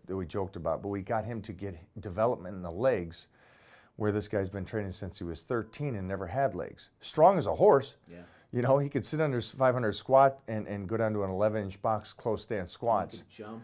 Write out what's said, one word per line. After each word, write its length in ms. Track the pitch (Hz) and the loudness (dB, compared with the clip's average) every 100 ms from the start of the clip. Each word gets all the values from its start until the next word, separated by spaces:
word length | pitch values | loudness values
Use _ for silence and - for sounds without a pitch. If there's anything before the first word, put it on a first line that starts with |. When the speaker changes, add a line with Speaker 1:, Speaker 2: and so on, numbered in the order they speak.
| - | -8
Speaker 1:
that 80 | 95 | -6
we 100 | 85 | -4
joked 300 | 104 92 92 | -4 -6 -4
about, 260 | 80 78 | -4 -2
but 60 | 101 | -4
we 140 | 101 | -6
got 240 | 95 113 110 | -4 -4 -4
him 160 | 113 | -8
to 100 | 92 | -10
get 220 | 90 98 85 - - | -10 -10 -10 -16 -12
development 560 | 101 87 117 117 92 98 | -6 0 0 0 -6 -10
in 80 | |
the 80 | 87 | -8
legs, 560 | 85 131 110 85 82 - _ - - - - _ - | -2 0 0 -2 -10 -20 _ -20 -20 -20 -20 _ -4
where 140 | 107 | 0
this 160 | 104 98 | 0 0
guy's 220 | 104 95 | -2 -2
been 160 | 101 90 | -4 -6
training 260 | 110 98 | -6 -6
since 280 | 92 92 - | -8 -10 -8
he 40 | |
was 200 | 85 82 | -8 -8
thirteen 520 | - 120 110 - 147 107 | -4 -4 -4 -6 -6 -4
and 100 | 92 | -4
never 220 | 95 87 | -6 -4
had 260 | 123 135 | -2 -2
legs. 360 | 90 52 - - _ | -2 -8 -12 -20 _
Strong 380 | - - 165 190 | -4 6 8 8
as 80 | 98 | 2
a 80 | 80 | 6
horse. 400 | 202 139 - - - | 8 8 4 -10 -20
Speaker 2:
Yeah. 60 | 85 90 - _ | -20 -20 -20 _
Speaker 1:
You 100 | 120 | 0
know, 160 | 123 139 | 4 4
he 120 | 143 | 2
could 160 | 135 - | -2 -2
sit 160 | 156 | -2
under 160 | 151 123 | 0 0
s-, 140 | - | -4
five 220 | - 131 | 2 2
hundred 200 | 123 110 | 4 0
squat 460 | 98 - 135 139 135 - | -2 4 6 6 4 -6
and, 180 | 110 92 | -6 -4
and 180 | 101 95 | -6 -4
go 100 | 110 | 0
down 160 | 110 | 0
to 100 | 104 | 0
an 60 | 95 | -2
eleven 340 | 92 107 107 | 2 2 2
inch 180 | 98 - | -4 -4
box, 300 | 113 107 - | -2 -2 -6
close 300 | - 120 104 | -8 -4 -4
stance 300 | - 107 90 | -4 -6 -6
squats. 500 | - 117 104 87 - | -4 0 0 0 -8
Speaker 2:
And 0 | |
he 40 | - - | -18 -18
can 0 | 107 | -16
jump, 180 | 113 | -16